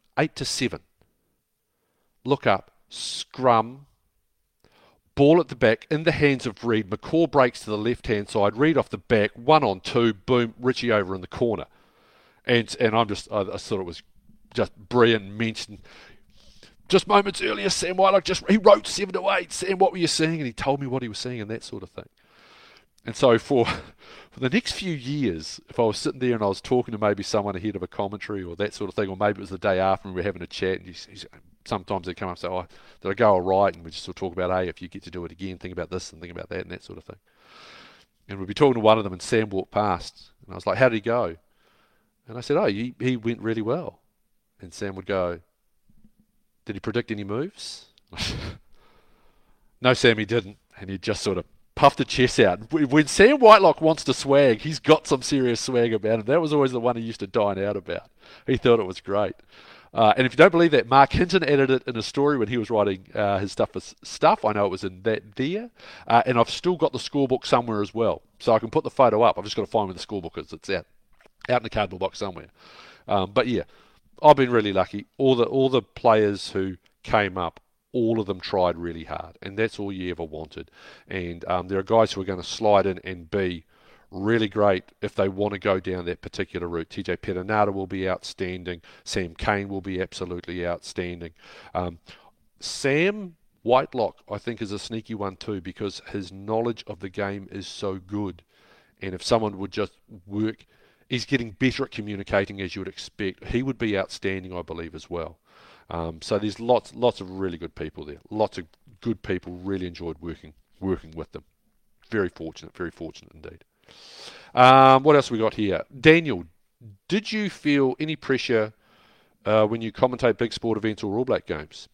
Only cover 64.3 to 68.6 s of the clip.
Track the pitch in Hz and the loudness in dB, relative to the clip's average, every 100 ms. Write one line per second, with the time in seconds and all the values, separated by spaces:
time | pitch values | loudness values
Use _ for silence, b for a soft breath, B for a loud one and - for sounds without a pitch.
64.3 | 214 - 107 101 95 98 92 104 107 107 | 2 0 0 0 -2 -8 -6 -2 -2 -4
65.3 | 104 135 190 233 _ B B B 117 127 | -6 -4 -4 -10 _ B B B 2 4
66.3 | 120 117 - 180 175 156 127 - 147 135 | 2 2 0 -2 0 0 -2 -6 -2 0
67.3 | 127 - 127 120 107 101 110 113 78 _ | 0 2 0 2 -2 -4 0 0 -2 _
68.3 | _ - 110 | _ 2 2